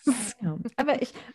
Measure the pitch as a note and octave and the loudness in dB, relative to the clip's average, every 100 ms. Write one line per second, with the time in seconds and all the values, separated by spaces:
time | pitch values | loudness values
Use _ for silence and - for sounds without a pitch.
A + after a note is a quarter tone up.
0 | - B3 G#3+ - F3+ D#3 A#3 - C#4+ C#4 | 2 2 0 -4 -4 -2 -4 -2 2 2
1 | A#3+ - - | 0 -8 -18